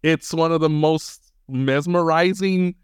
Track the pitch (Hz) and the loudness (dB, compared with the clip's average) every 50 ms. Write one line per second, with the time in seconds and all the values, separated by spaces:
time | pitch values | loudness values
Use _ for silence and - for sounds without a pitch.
0 | - 156 160 160 - - - 165 165 165 165 160 156 156 156 151 151 156 160 156 | 2 0 0 0 -2 -8 -2 -2 0 0 2 0 0 0 0 2 2 2 0 0
1 | - - - - _ _ _ _ _ - 135 127 135 135 135 143 147 175 175 175 | -4 -10 -18 -20 _ _ _ _ _ -8 -4 -2 0 0 0 0 0 0 0 0
2 | 170 165 160 165 175 185 190 185 190 196 185 185 180 180 180 _ | 2 2 2 2 2 0 0 0 -2 0 0 2 0 0 -2 _